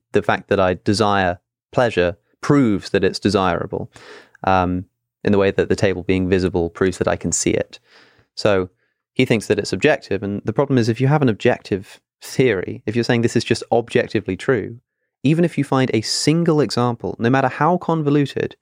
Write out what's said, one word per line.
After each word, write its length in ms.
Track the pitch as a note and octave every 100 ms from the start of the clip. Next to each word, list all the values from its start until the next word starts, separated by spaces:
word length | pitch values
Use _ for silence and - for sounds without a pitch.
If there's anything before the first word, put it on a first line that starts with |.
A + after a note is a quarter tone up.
| _
the 100 | G#2
fact 280 | - G2+ -
that 100 | G2
I 140 | F#2
desire 640 | F#2 - G2 G#2 G2 F#2 F2 _ _ _
pleasure 460 | - A#2 F#2 F2 F2 _ _
proves 480 | - C#3+ A#2+ G2 -
that 160 | G2 F#2+
it's 140 | -
desirable, 720 | G#2 G2 F#2 E2+ - F#2 - - - - - _
um, 420 | F#2+ F#2+ F2+ F2+ F2+ _ _ _
in 80 | -
the 60 | G2+
way 140 | G2
that 180 | F#2+ E2
the 60 | F#2+
table 280 | G2+ F2+
being 240 | E2+ F#2 F2+
visible 420 | F#2+ F2+ F2+ E2+
proves 280 | - F#2+ -
that 100 | F2
I 80 | F2
can 160 | E2+
see 200 | - -
it. 280 | - - - _ - _ _ _ -
So 340 | A2 G2 F#2 _ _ _ _
he 120 | - B2+
thinks 220 | A2+ -
that 120 | G#2+
it's 120 | G2
objective. 500 | F#2+ D3+ C#3+ - G2
And 200 | G2+ G2+
the 100 | -
problem 240 | A2 C#3+ C3
is, 120 | A2+
if 100 | A2+
you 80 | C3
have 140 | D3+
an 80 | C3
objective 720 | G2+ B2 - - F#2+ - - _ _
theory, 640 | - - C3 A2 - A2 -
if 80 | A#2
you're 80 |
saying 180 | A#2 A#2+
this 140 | A2+ A#2+
is 80 |
just 200 | - A2 -
objectively 640 | A#2+ A2+ A#2+ - A2 F#2+ F#2
true, 440 | - A#2+ G2 A#2+ _ _ _ _
even 240 | C3+ D#3+ F3
if 100 | -
you 80 |
find 280 | C#3 C3+ C3
a 80 | A#2
single 580 | - - - E3 E3+ D3+
example, 560 | A2 - B2 A#2 F#2+ -
no 100 | A#2
matter 180 | C3+ C3
how 300 | - D3+ F3+
convoluted, 800 | - D#3+ C#3+ D3 C#3 - - -